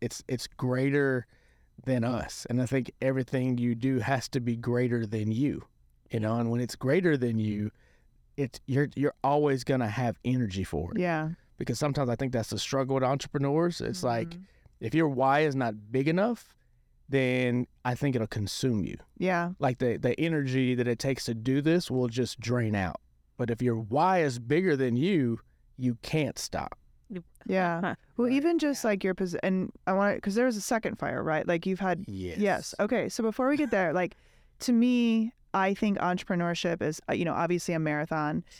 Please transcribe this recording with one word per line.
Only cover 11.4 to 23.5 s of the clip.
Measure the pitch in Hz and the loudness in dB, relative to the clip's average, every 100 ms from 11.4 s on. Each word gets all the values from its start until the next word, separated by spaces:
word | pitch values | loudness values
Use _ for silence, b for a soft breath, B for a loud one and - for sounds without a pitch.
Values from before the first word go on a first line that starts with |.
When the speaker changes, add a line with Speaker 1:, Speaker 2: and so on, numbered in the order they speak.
| _ - | _ -8
Speaker 1:
Because | - 123 | -4 -2
sometimes | 147 139 127 | 0 0 0
I | 117 | 0
think | 135 | 0
that's | 123 110 | -2 -2
the | 107 | -6
struggle | - 135 131 135 | -2 -2 0 2
with | 127 | 2
entrepreneurs. | 139 - 147 139 151 175 170 | 0 -2 -2 0 2 0 -2
It's | 113 - | -6 -2
like, | 123 117 165 | -2 -2 -4
Speaker 2:
Mm-hmm. | 175 190 B B _ | -10 -18 B B _
Speaker 1:
if | 139 | -2
your | 151 160 | 2 2
why | 127 135 143 | 2 4 4
is | 156 135 | 2 2
not | 117 107 104 | 0 -2 -4
big | 127 139 | 0 2
enough, | 170 214 233 - _ _ _ _ _ - | 2 2 -2 -8 _ _ _ _ _ -2
then | 135 127 127 123 120 - _ 127 | 2 2 2 2 0 -2 _ -4
I | 123 | 0
think | 143 123 | 0 0
it'll | 110 | -2
consume | 107 101 - 135 110 | -2 -4 -2 0 0
you. | 85 - - - | -2 -6 -14 -4
Speaker 2:
Yeah. | 180 175 170 185 | 0 0 -2 -2
Speaker 1:
Like, | 135 123 | -2 0
the, | 123 107 | 0 2
the | 123 - | 0 0
energy | 165 156 135 131 127 123 | 0 0 0 2 2 2
that | 120 | 0
it | 117 | 0
takes | 139 131 - | -2 -2 -4
to | |
do | 117 117 135 | -4 0 2
this | 147 175 - | 4 2 2
will | 131 123 | 0 0
just | 117 117 - | 0 -4 -4
drain | 110 123 110 104 | -2 0 2 0
out. | 90 - - _ _ - | 0 -4 -14 _ _ -6
But | |
if | 120 | -4